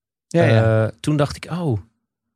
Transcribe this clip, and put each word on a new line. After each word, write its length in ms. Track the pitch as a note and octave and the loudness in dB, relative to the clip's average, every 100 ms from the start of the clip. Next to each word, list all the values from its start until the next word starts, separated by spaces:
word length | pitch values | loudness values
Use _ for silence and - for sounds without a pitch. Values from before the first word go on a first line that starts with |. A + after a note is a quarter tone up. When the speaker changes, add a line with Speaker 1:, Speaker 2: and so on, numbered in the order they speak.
| _ _ _ | _ _ _
Speaker 1:
Ja, 160 | E3+ | 0
ja. 420 | C#3 A2+ A2+ A2 A2 | 2 4 4 2 0
Speaker 2:
Eh, 60 | - | -4
toen 180 | - D3 | -4 -2
dacht 180 | C#3+ - | -2 -4
ik, 160 | - | -10
Oh, 280 | E3+ D#3+ G#2 - _ _ _ _ | -6 -4 -6 -8 _ _ _ _